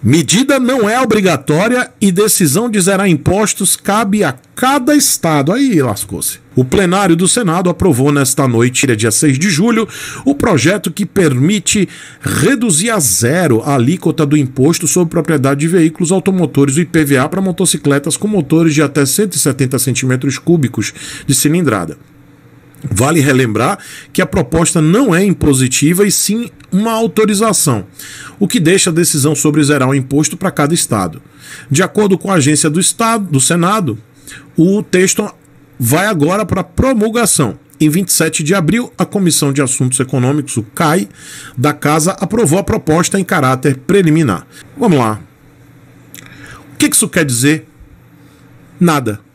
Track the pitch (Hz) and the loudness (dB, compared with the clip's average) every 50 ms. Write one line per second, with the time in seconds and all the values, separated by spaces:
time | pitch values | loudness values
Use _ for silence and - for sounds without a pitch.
0 | - 101 135 175 156 107 - 208 269 277 285 269 254 240 269 269 214 202 220 254 | 2 4 2 4 2 2 0 0 2 2 2 2 2 0 0 0 0 0 2 0
1 | 269 233 214 214 196 185 160 127 - - 147 156 196 233 247 247 247 - _ _ | 0 2 0 2 2 2 0 0 0 0 0 0 2 0 0 -2 -2 -6 _ _
2 | - 196 180 185 208 214 - - 190 147 127 185 233 247 208 208 180 190 196 190 | 0 0 2 2 2 2 2 0 0 0 2 0 -2 0 -2 0 0 0 0 0
3 | 202 196 170 131 - - 180 202 214 208 - - 196 180 - - - - 196 214 | 2 2 0 0 0 0 0 0 0 -2 -2 -2 -2 -4 -4 -4 -4 -2 -2 -2
4 | 233 202 196 214 196 147 127 - _ _ _ - - 254 277 285 247 240 294 294 | 0 0 0 0 0 -2 -2 -6 _ _ _ -2 0 0 0 2 2 2 2 2
5 | - - - - - 165 156 147 135 151 190 247 285 262 220 156 131 123 101 - | 2 0 -2 -2 0 0 0 2 2 0 0 0 0 2 2 2 0 0 -2 -6
6 | - - 98 80 - - - - _ _ - - 127 127 170 196 196 175 175 196 | -8 -10 -8 -8 -8 -8 -10 -10 _ _ -2 -2 0 2 2 0 2 2 2 2
7 | 202 185 165 165 190 180 - 247 240 175 160 180 190 175 170 - - 190 143 117 | 2 2 2 2 2 0 0 0 0 0 0 0 0 -2 -2 0 2 2 2 2
8 | 135 147 147 143 139 131 - - 139 131 117 113 120 127 127 - - 127 120 104 | 2 2 2 2 0 0 0 0 0 2 2 2 2 2 2 0 0 0 0 0
9 | 110 117 104 - - 151 131 131 165 208 170 139 190 240 226 220 226 - - - | 0 0 0 2 2 2 2 2 0 0 0 0 0 2 2 0 -2 -4 -8 -14
10 | - - - - - 262 285 285 - 240 196 135 110 160 196 208 - 190 160 - | -14 -14 -14 -4 -2 -2 -2 0 0 2 2 2 2 2 0 0 -4 -8 -6 -6
11 | 202 - - 190 175 156 131 123 131 165 208 208 - - - 214 185 - - - | -6 -4 0 0 2 2 2 2 2 2 0 0 -2 -2 0 0 0 -2 -4 -18
12 | - - - - - - 98 101 131 202 277 233 226 233 160 147 185 233 226 202 | -20 -20 -20 -12 -8 -6 -2 0 2 2 2 2 0 0 0 0 0 0 -2 0
13 | 147 117 - - 120 120 147 180 180 151 120 110 113 147 143 135 117 123 175 180 | 0 0 -2 0 0 0 0 0 2 2 0 0 0 0 0 0 2 0 0 0
14 | - 175 151 - 156 143 143 156 139 127 127 - 127 151 170 - 175 170 - 185 | -2 -2 0 0 0 0 2 0 0 -2 0 0 2 2 2 0 -2 -2 0 0
15 | 180 165 - 170 156 - 160 147 123 135 143 143 147 165 175 185 160 165 160 - | 0 0 -2 -4 -2 -2 -2 0 0 0 0 0 -2 0 2 2 2 2 0 -2
16 | 180 151 190 190 180 196 190 185 175 139 - 135 139 139 131 156 175 139 - 165 | -2 0 0 0 0 0 0 0 -2 0 2 2 2 2 2 0 -2 0 0 0
17 | 156 143 143 127 131 156 165 185 190 190 175 - 190 170 - 156 - 143 139 143 | 2 2 2 0 0 0 -2 -2 -2 -2 -2 0 0 0 0 0 0 0 0 2
18 | 143 170 156 - - 208 214 196 147 127 160 160 170 165 147 147 156 135 143 156 | 0 -2 -6 -4 -4 -2 -2 -2 0 2 2 2 2 2 2 2 0 0 0 0
19 | 143 135 - - 214 202 - 147 - 151 127 - 139 127 135 127 - 135 120 - | 0 0 0 0 -2 -2 -2 -2 -2 -2 0 0 -2 -2 0 -2 -2 -2 -2 -2
20 | - 131 127 127 131 143 135 - - - 175 165 139 113 - - 104 - - - | 0 -2 -2 0 -2 -4 -4 -4 0 0 2 2 2 -2 -2 -4 -6 -6 -8 -12
21 | - - - - - - 139 - - 147 151 180 180 139 110 98 87 80 73 - | -16 -16 -16 -12 -4 -2 -2 0 2 0 0 2 0 0 0 -2 -4 -6 -10 -16
22 | - _ - - - - - - _ - - - - - - - - - - 92 | -18 _ -20 -20 -20 -20 -20 -20 _ -20 -20 -20 -20 -20 -20 -14 -10 -6 -2 0
23 | 123 143 156 170 135 143 135 127 131 117 104 104 117 151 196 - - - - - | 0 2 2 2 2 2 2 2 2 0 0 0 0 -2 -2 -4 -10 -18 -20 -20
24 | - - - - 185 - - 190 151 - - 160 170 156 - 175 156 156 175 226 | -20 -6 -4 -2 -2 0 0 -2 -2 0 0 0 0 2 2 2 2 4 4 2
25 | 285 240 165 170 196 208 170 - - 147 139 127 131 127 131 - 143 151 175 175 | 2 2 2 2 2 2 0 2 2 2 2 2 2 0 0 0 2 2 2 2
26 | 208 208 175 - - - 202 226 240 - - - - _ - 185 214 226 226 220 | 2 2 2 -2 -2 -2 -2 -4 -4 -8 -12 -18 -12 _ -2 0 0 0 0 0
27 | 226 226 175 214 220 208 214 196 220 226 196 - - 151 123 104 90 - - - | -2 -2 0 0 0 2 2 0 0 0 0 0 0 0 -2 -2 -4 -10 -18 -20
28 | - - - - - - - - 104 - - 247 160 151 185 190 - 196 160 160 | -20 -18 -18 -18 -18 -20 -4 -4 -4 -2 0 0 2 2 2 2 2 0 0 0
29 | 175 - - 151 131 151 156 139 - 156 147 151 151 139 151 143 127 127 139 143 | 0 0 0 0 0 0 0 2 0 0 2 2 2 2 2 2 2 0 0 -2
30 | 127 131 135 143 156 - - - 190 185 - - 147 143 170 165 - - 120 107 | -2 0 0 0 0 -2 -4 -6 -6 -4 -2 0 0 0 0 -2 -2 -2 -2 -2
31 | 95 165 160 - - - - - - - - - - - 135 143 190 - - 208 | -2 -4 -6 -12 -20 -20 -20 -20 -20 -20 -20 -20 -8 -2 0 0 0 0 0 0
32 | 214 202 190 - - 196 196 180 131 139 151 143 - 165 147 175 185 - - - | 0 0 0 -2 -2 -2 0 0 2 2 0 0 0 0 0 0 -2 -2 -2 -2
33 | 233 226 226 226 202 175 156 135 127 - 165 175 165 180 208 220 190 147 - 110 | -2 -2 0 -2 -4 -2 -2 0 0 0 0 0 0 0 0 0 -2 -4 -6 -8
34 | - _ _ - - - - - - - - - 160 180 196 208 208 - - 180 | -12 _ _ -20 -20 -20 -20 -20 -20 -8 0 2 2 2 2 0 -2 0 0 2
35 | 185 185 - - 208 185 - _ _ - - - - _ - - 123 113 139 165 | 2 2 0 -2 -4 -8 -10 _ _ -20 -20 -20 -20 _ -10 -6 -2 0 0 0
36 | 190 214 220 160 139 160 180 208 214 175 180 190 175 - - - 240 262 269 220 | 0 0 0 0 0 0 0 0 -2 -2 -2 -4 -4 -6 -2 -2 0 2 2 2
37 | 208 226 214 240 233 185 - - 147 110 - - - _ - - 156 151 147 180 | 0 0 0 0 0 0 2 0 0 -2 -2 -8 -16 _ -4 0 0 2 2 0
38 | 202 - - - 165 160 156 - 160 143 185 202 165 147 190 233 247 - - - | 0 0 0 0 0 0 -2 -4 -2 0 0 0 2 0 0 0 -2 -6 -4 -4
39 | 185 - - 208 190 170 143 - - 143 135 139 143 123 - - 139 127 127 - | -4 -2 -2 0 0 0 0 0 0 0 0 0 -2 -2 0 -2 -2 -2 0 -2
40 | 131 - - 135 123 127 143 151 135 135 - 120 - - - - 175 151 156 190 | -2 -2 0 0 0 0 0 -2 -4 -4 -6 -6 -6 -8 -6 -2 0 0 0 0
41 | 202 - - - - - - - - - - - 123 147 147 147 - 143 151 160 | -2 -4 -12 -20 -20 -20 -18 -18 -20 -16 -8 -2 -2 -2 -2 0 0 0 0 2
42 | 151 175 190 - 202 165 208 240 233 147 151 196 196 - 220 208 - 156 156 165 | 0 -2 -2 -4 -6 -4 0 0 2 2 2 0 0 -2 -4 -4 0 0 0 0
43 | 180 - - 196 185 - 196 165 135 127 131 131 - 147 131 131 - - 175 202 | 0 0 -2 -2 -2 0 -2 0 0 0 0 0 0 -2 -2 -2 -2 0 2 2
44 | 190 160 151 165 160 123 95 80 - - - - - - - - 254 220 170 139 | 4 4 2 2 2 0 -2 -4 -6 -14 -20 -20 -20 -20 -8 -2 2 2 4 4
45 | 120 110 110 101 - - - _ _ - - - - - - - - - - - | 2 0 -2 -6 -10 -20 -20 _ _ -20 -20 -20 -20 -20 -20 -20 -20 -20 -20 -20
46 | - - - - - - - - - - - - - - - - - 285 - - | -20 -20 -20 -20 -20 -20 -20 -20 -20 -20 -20 -20 -20 -20 -4 -2 0 0 0 0
47 | 240 180 - 185 160 143 123 117 123 143 151 156 - - _ - - - - - | -2 0 0 0 0 0 0 0 2 2 2 0 -4 -14 _ -20 -20 -20 -20 -20
48 | - - - - - - - - - - - - - - - - 180 175 156 147 | -20 -20 -20 -20 -20 -20 -20 -20 -20 -20 -20 -20 -20 -20 -2 0 0 2 2 0
49 | 127 110 104 104 _ _ | -2 -4 -8 -8 _ _